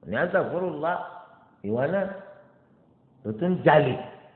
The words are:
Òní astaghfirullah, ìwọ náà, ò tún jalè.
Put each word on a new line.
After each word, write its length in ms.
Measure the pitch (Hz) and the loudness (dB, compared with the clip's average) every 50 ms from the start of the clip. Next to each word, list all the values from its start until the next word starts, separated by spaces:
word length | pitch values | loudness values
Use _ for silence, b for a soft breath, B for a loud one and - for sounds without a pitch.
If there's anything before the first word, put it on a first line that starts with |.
| - | -10
Òní 120 | 71 95 | -6 -2
astaghfirullah, 800 | 123 160 180 185 185 151 139 147 170 185 180 156 147 151 165 156 - - - - - - - - - - _ _ _ | -2 -2 0 0 0 0 0 -2 -4 -4 -4 -6 -4 -4 -4 -4 -4 -6 -10 -14 -18 -20 -20 -20 -20 -20 _ _ _
ìwọ 200 | - 98 110 120 135 | -6 -4 -2 0 0
náà, 180 | 147 180 196 190 196 196 - - - - - - - _ _ _ _ _ _ _ _ _ _ _ _ _ _ - | 0 0 -2 -4 -4 -8 -12 -16 -18 -20 -20 -20 -20 _ _ _ _ _ _ _ _ _ _ _ _ _ _ -10
ò 60 | 107 | -8
tún 200 | 110 - 170 180 185 165 120 | -6 -2 0 0 0 4 6
jalè. 320 | 160 147 156 143 131 - - - - - - - - - | 8 8 8 6 4 0 -2 -6 -12 -16 -18 -20 -20 -20